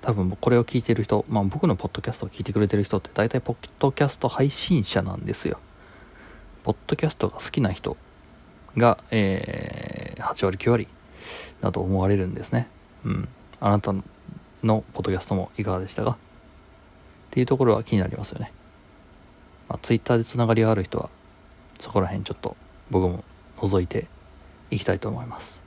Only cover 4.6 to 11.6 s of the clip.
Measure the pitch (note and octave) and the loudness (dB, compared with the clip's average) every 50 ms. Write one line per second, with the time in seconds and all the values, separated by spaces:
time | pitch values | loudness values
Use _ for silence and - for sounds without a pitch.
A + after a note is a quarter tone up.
4.6 | - - F#3 D3 G2+ - - F#2+ E2+ - F#2 - - - - - - - - - | 0 2 2 2 2 2 0 -2 0 -2 -6 -6 -6 -6 -6 -4 -4 -6 -6 -6
5.6 | - - - - - - - - - - - - - - - - - - - - | -10 -20 -20 -20 -20 -20 -20 -20 -20 -20 -20 -20 -20 -20 -20 -20 -20 -20 -20 -8
6.6 | - - - - - - - - - D#3 - - - - - - - - - - | -4 -4 -4 -2 -2 -4 -2 0 0 -2 0 0 -4 -2 -2 -6 -10 -4 0 0
7.6 | C3+ G2+ F#2+ - - - - - - - - - - - - - - - - - | 0 0 0 -2 -6 -8 -8 -8 -12 -20 -20 -20 -20 -20 -20 -20 -20 -20 -20 -20
8.6 | - - - - A#2 A#2+ A2 - - - - A2 G#2 F#2+ F#2+ F#2 - - - - | -20 -6 0 4 6 6 6 4 -2 -4 0 2 2 2 2 -2 -2 -6 -8 -8
9.6 | C#2+ - - - - - - - - - - - - - - - - F#2+ F#2 F#2+ | -8 -8 -8 -10 -10 -10 -10 -10 -10 -12 -12 -8 -6 -6 -4 0 0 0 0 0
10.6 | - A#2+ A#2+ A#2 G#2 - - - - - - - - - - - - - - - | 2 2 2 2 2 -4 -10 -20 -20 -20 -20 -20 -16 -14 -14 -14 -14 -16 -12 -4